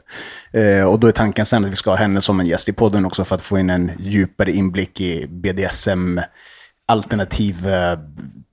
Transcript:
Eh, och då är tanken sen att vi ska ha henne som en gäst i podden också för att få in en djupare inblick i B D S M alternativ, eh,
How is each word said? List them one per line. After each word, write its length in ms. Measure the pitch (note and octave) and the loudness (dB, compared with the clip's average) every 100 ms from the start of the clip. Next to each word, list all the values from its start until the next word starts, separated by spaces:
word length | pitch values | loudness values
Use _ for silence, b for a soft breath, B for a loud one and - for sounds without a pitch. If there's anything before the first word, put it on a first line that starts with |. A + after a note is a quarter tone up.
| - B B B B | -10 B B B B
Eh, 300 | A2+ G#2 G2 | 2 4 6
och 160 | F#2+ G#2+ | 6 6
då 80 | A2+ | 6
är 40 | |
tanken 340 | G#2+ G#2+ G#2 G#2+ | 4 2 0 0
sen 200 | A#2 G2 | 0 0
att 60 | |
vi 40 | F#2+ | -2
ska 140 | G#2+ | 0
ha 80 | F#2 | 0
henne 240 | G#2 G2 | 2 0
som 180 | - F#2+ | 0 0
en 60 | F2 | 0
gäst 240 | E2 - | -2 -2
i 40 | |
podden 320 | G2 A2+ G2+ F#2 | 0 2 2 0
också 180 | - | -2
för 120 | F#2 F#2 | -4 -4
att 60 | |
få 180 | - G2 | -2 0
in 100 | F#2 | 2
en 220 | F2+ F2 E2 | 0 -2 -4
djupare 520 | F#2+ G2+ F#2 - G2 | -2 0 0 0 0
inblick 500 | F2+ F#2+ F#2 F#2+ - | 0 0 -2 -6 -4
i 260 | F#2 E2 D2+ | -4 -4 -8
B 220 | F2 F#2+ | -6 -4
D 120 | F#2+ F#2 | -2 -4
S 220 | - G#2+ | -2 -2
M 340 | F#2 F2+ F2 F2 b b b b b - | 0 0 -2 -6 b b b b b 0
alternativ, 840 | G#3 G3+ G#3+ F#3 - G3+ E2+ F#2+ | 0 0 -2 -2 -2 -2 -2 -2
eh, 320 | F#2 F2 E2 D2+ C#2+ - - - | 0 0 -2 -8 -18 -18 -18 -20